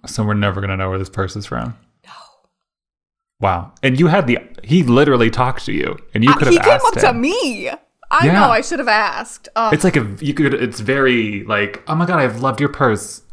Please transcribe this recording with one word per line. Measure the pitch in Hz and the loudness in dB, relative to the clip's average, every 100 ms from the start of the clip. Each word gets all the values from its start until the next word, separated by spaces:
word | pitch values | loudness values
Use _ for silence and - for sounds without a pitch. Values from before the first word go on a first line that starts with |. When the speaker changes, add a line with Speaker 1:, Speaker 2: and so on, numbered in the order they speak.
| - | -12
Speaker 1:
So | - | -4
we're | 104 | -2
never | 104 101 95 | 0 0 -2
gonna | 98 95 | -6 -4
know | 95 | -4
where | 95 | -6
this | 95 | -6
purse | - 95 107 | -6 -6 -8
is | 104 | -8
from? | 60 120 113 _ _ | -8 -8 -12 _ _
Speaker 2:
No. | _ - - _ _ _ _ _ _ _ _ _ _ _ | _ -20 -20 _ _ _ _ _ _ _ _ _ _ _
Speaker 1:
Wow. | 98 87 92 _ | -2 -2 -6 _
And | 135 131 | 0 4
you | 170 | 4
had | 190 131 | 4 2
the, | 120 - - | -2 -4 -18
he | 101 170 | 0 2
literally | 135 120 147 127 113 | 4 4 6 4 2
talked | 117 127 - - | 2 -2 -2 -4
to | |
you, | 87 - - - | -6 -6 -8 -8
and | - | 2
you | - | 4
Speaker 2:
Uh, | 262 | 4
Speaker 1:
could | - | 4
have | |
Speaker 2:
he | 339 | 4
came | - | 4
Speaker 1:
asked | 554 508 | 2 2
Speaker 2:
up | |
to | 403 - | 2 0
Speaker 1:
him. | 233 | 0
Speaker 2:
me. | 269 453 320 208 - - _ _ - | -2 -2 -4 -6 -10 -12 _ _ -2
I | 302 - | 2 4
Speaker 1:
Yeah. | |
Speaker 2:
know. | 185 247 | 4 4
I | 226 | 2
should | - 330 | 0 -4
have | 247 | 0
asked. | 214 202 - 226 - - - | 0 -2 -6 -12 -18 -10 -4
Ugh. | 226 | 0
Speaker 1:
It's | 151 | 2
like, | 190 147 | 2 0
a, | 107 98 | -4 -6
you | 147 | -6
could, | 143 139 | 0 0
it's | 135 123 - | 0 -4 -6
very, | 107 135 135 120 107 101 | -4 0 2 2 -2 -6
like, | 92 104 101 - - | -4 -2 -2 -8 -6
"Oh | 156 | -2
my | 170 | 0
God, | 170 | 0
I've | 131 110 | 0 -2
loved | 131 120 | -4 -2
your | 143 | -4
purse. | - 135 104 - - _ | 0 0 0 -6 -16 _